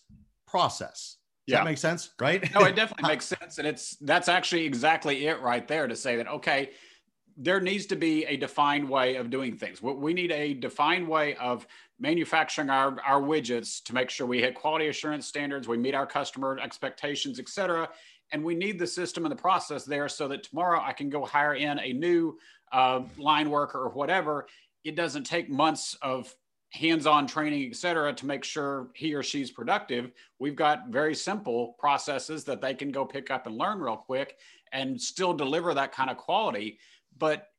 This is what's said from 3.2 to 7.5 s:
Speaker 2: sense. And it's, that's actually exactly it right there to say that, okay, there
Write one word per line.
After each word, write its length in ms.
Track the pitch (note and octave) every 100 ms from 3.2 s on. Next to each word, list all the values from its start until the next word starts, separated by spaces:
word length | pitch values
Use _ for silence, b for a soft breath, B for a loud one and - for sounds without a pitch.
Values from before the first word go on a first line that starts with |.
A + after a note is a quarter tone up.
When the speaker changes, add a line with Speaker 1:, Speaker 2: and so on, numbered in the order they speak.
| -
Speaker 2:
sense. 320 | F#3 - -
And 80 | D3+
it's, 280 | - - -
that's 320 | D3 F3 F3
actually 360 | F3+ - E3+
exactly 640 | D#3 B2 D3+ D#3+ D3+ C#3 D3
it 140 | D#3+
right 260 | B2 A#2+ A#2
there 180 | D#3 C3
to 80 |
say 220 | A2 C3 A#2
that, 100 | A#2
okay, 440 | D3 E3+ C#3 C3+ B B B B _ _ -
there 240 | C#3